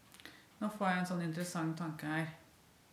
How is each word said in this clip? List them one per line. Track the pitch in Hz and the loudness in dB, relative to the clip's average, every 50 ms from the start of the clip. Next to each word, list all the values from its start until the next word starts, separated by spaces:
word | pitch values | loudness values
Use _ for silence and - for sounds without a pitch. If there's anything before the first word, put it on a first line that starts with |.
| - - - - - - - - - - - | -20 -20 -20 -18 -18 -18 -18 -18 -20 -18 -8
Nå | - 214 208 | -4 -4 -4
får | 208 - 202 185 | 0 2 4 4
jeg | 180 180 | 4 4
en | 180 | 2
sånn | - 180 175 170 | 2 2 0 0
interessant | 165 160 170 175 - - 170 160 160 160 - | 0 0 0 -2 -2 0 0 2 2 0 0
tanke | 175 156 156 - - | -2 -4 -4 -4 -2
her. | 151 156 160 160 156 - - - - - - - - - - - - | 0 0 0 0 -2 -4 -10 -18 -20 -20 -20 -20 -20 -20 -20 -20 -20